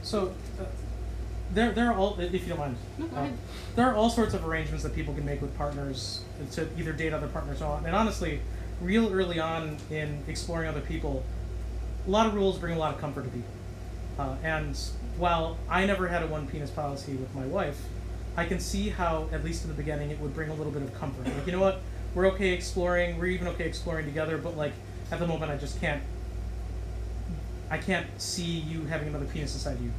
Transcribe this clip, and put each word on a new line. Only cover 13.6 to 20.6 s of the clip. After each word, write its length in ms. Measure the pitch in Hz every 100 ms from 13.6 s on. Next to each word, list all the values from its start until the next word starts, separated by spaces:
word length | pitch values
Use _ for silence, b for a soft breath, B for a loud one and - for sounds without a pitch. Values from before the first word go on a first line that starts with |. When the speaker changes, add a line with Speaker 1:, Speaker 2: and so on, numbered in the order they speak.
| - - - - - -
Speaker 1:
Uh, 180 | 135 135
and 340 | 160 156 151 135 - - - -
while 400 | 175 170 160 165 -
I 160 | 175 196
never 220 | 190 175
had 120 | 175
a 40 | 160
one 200 | 151 143
penis 220 | 151 143
policy 440 | - 147 139 -
with 200 | 131 131
my 120 | 139 131
wife, 320 | 185 156 - - - - - - -
I 80 | 170
can 140 | 180
see 300 | - 196 202
how, 380 | 185 175 160 156
at 100 | 160
least 200 | 156 165
in 60 | 160
the 60 | 147
beginning, 360 | 151 151 147
it 80 | 147
would 140 | 151
bring 160 | 139 156
a 40 |
little 180 | 156